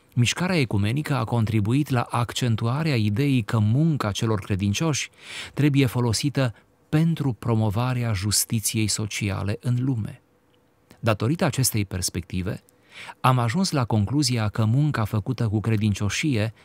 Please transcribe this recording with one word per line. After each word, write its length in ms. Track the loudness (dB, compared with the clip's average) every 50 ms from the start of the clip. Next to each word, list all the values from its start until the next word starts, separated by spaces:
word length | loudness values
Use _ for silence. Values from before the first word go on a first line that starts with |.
| _ _ 0
Mișcarea 460 | 2 2 2 2 0 0 0 2 0
ecumenică 560 | 0 0 0 0 0 0 0 -2 -2 -2 -2
a 80 | -2 0
contribuit 680 | 0 0 0 0 2 2 0 2 2 2 0 0 0
la 120 | 0 -2
accentuarea 920 | -2 0 -2 -2 -2 -2 -2 -2 0 0 0 0 0 -2 -2 0 0 0 0
ideii 460 | 2 2 0 0 0 2 2 2 2
că 180 | 0 2 2 2
munca 520 | 2 4 4 4 4 2 2 0 0 -2
celor 280 | -2 0 0 0 0 -2
credincioși 680 | -2 -2 -2 0 0 0 0 0 0 0 0 -2 -4 -8 _ -18 -20 -16 -14 -14 -14 -8 -2
trebuie 320 | 0 2 2 4 4 2
folosită 680 | 2 2 0 0 0 0 0 -2 -2 0 0 0 -2 -2 -6 _ _ _ _ _ 0
pentru 440 | 2 2 2 2 2 0 -2 -2 -4
promovarea 800 | -2 -2 0 2 2 2 0 0 -2 -2 -2 -2 -2 -2 -2 -2
justiției 760 | -2 0 0 0 0 0 0 -2 -2 -2 -2 -2 0 0
sociale 720 | 0 -2 -2 -4 -4 -4 -4 -2 -2 -2 -2 -2 -4 -4 -4
în 160 | -2 -2 -2 0
lume. 420 | 0 -2 -2 -2 -4 -6 -10 -16 _ _ _ _ _ _ _ _ _ _ _ _ _ _ -12 -4
Datorită 460 | 0 0 0 2 0 0 0 2 0
acestei 400 | 0 0 0 0 0 0 0 -2
perspective, 760 | -2 -4 -6 -4 -4 -4 -6 -8 -6 -6 -6 -4 -4 -6 -8 _ _ _ _ _ _ -20 -20 -18 -18 -6 _
am 180 | 2 4 4 4
ajuns 320 | 2 0 0 0 0 0
la 140 | 0 0 0
concluzia 600 | 2 2 2 2 2 0 0 0 0 0 0 -2
că 180 | -2 0 0 2
munca 380 | 2 4 2 2 2 2 0 -2
făcută 440 | 0 -2 -2 -2 -2 -4 -2 -2
cu 120 | 0 0 0
credincioșie 960 | 0 0 0 2 2 0 0 0 -2 -2 -2 -2 -2 0 0 0 0 -2 -4 -10 -20